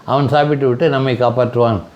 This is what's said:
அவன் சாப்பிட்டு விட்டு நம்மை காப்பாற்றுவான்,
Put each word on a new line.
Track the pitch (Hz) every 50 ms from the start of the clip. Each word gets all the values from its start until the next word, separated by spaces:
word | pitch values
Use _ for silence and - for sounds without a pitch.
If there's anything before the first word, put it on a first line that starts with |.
| -
அவன் | - 123 139 143 123
சாப்பிட்டு | 147 147 147 147 151 139 139 131
விட்டு | 120 120 170 156
நம்மை | 139 131 131 135 123
காப்பாற்றுவான், | 113 123 120 117 127 123 110 - 120 120 117 110 92 - - -